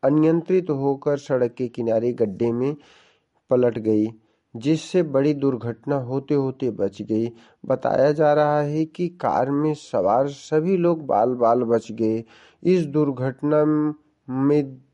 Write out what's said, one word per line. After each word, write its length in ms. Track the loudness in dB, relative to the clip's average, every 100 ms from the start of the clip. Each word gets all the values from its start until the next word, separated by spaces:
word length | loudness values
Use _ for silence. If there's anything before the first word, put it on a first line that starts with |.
अनियंत्रित 680 | 2 4 4 2 0 -2 0
होकर 460 | -2 -2 -2 -2 -4
सड़क 360 | -2 0 0
के 120 | -2 -8
किनारे 440 | -4 0 0 0
गड्ढे 380 | 0 -2 0 -2
में 240 | 0 -2 -4 -14 _ _ _ _ _ _
पलट 280 | 2 2 0
गई, 280 | 0 2 0 -4 _ _ _
जिससे 480 | -6 -2 -2 0 -2
बड़ी 320 | 0 0 0
दुर्घटना 640 | 2 0 -2 -6 -8 -4 -4
होते 380 | -2 -6 -2
होते 360 | 0 0 -2 -6
बच 300 | -2 -4 -4
गई। 280 | -4 -2 -2 -6 -20 _
बताया 460 | -4 -2 0 2 2
जा 200 | 4 4
रहा 280 | 4 2 2
है 240 | 0 -2 -4
कि 220 | -4 -6 -4
कार 300 | -2 0 0
में 220 | 0 -2
सवार 540 | -4 -4 -2 2 2 0
सभी 480 | -4 -2 -2 0 0
लोग 280 | 0 0 0
बाल 280 | 0 2
बाल 280 | 2 2 2
बच 260 | 2 -2 -2
गए। 320 | -4 -2 -2 -6 -20 -20 _
इस 240 | 0 0 0
दुर्घटना 760 | 0 0 -2 -6 -4 0 2 2 0 -2 -6 _ _ -8
में 520 | -2 2 2 0 -10 _